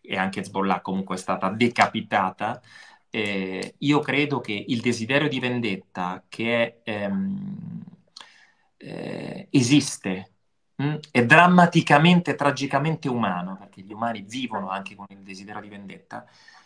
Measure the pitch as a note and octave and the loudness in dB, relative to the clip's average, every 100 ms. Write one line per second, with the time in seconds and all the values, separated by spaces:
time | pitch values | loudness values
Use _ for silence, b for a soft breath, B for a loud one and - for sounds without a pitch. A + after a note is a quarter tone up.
0 | - F#2+ F#2+ G2+ F#2 G2 G2 F2+ - F#2+ | -8 -2 -2 -4 -6 -2 0 0 -2 -6
1 | F#2 F#2 - F#2 F#2+ A2 A#2+ - G2+ A2+ | -4 -6 -4 -2 -2 2 2 4 0 0
2 | - G#2+ F#2 - G#2 - B B B B | -2 0 0 -2 -6 -8 B B B B
3 | B A2+ G#2 G2 F#2+ F#2 F#2+ - C#3+ D3 | B -4 -2 -2 -4 -6 -8 -4 2 2
4 | C#3 C3+ D3 C3 A#2 G#2 - A#2+ A#2+ A2 | 2 0 0 -2 -4 -6 -4 -2 0 -2
5 | A2+ C#3 D3 B2+ B2 B2 A2+ F#2+ - - | 0 0 0 -2 -2 -2 -2 -4 -6 -6
6 | F2+ F#2 - - A2+ A#2 A#2 - - G#2 | -6 -6 -12 -6 -2 0 0 -4 -8 -6
7 | G2+ G2 G2 G2 G2 G2 - A1 - - | -2 -2 -2 -4 -8 -10 -10 -12 -14 -20
8 | _ - B B B B B _ - - | _ -20 B B B B B _ -14 -12
9 | - - - - - C#3+ A#2+ D3 - - | -10 -10 -10 -12 0 2 6 4 4 -4
10 | G2+ F#2 - _ _ _ _ - C#3+ D3+ | -6 -6 -8 _ _ _ _ -4 -2 -4
11 | - B2+ A#2+ D#3+ F3+ F3+ E3+ E3 - D3 | -2 2 6 8 8 8 8 6 6 6
12 | E3+ F3+ F3 - C#3+ C#3 C#3 C#3 D#3 D#3+ | 8 6 4 0 0 0 -2 0 0 -2
13 | C#3 A#2+ G#2 F2 F#2 F#2+ G2+ - F#2+ G#2+ | -2 -2 -2 -2 -6 -10 -16 -20 -14 -6
14 | A#2 G#2+ G2 B2 B2 G#2+ F#2 F#2+ G2 G2+ | -6 -6 -10 -8 -6 -6 -6 -6 -8 -16
15 | G2+ G2 G2 F#2+ G2+ G#2 G2+ G2+ G2 F#2 | -18 -18 -16 -16 -14 -14 -14 -16 -16 -18
16 | - A2 - b b b | -16 -16 -16 b b b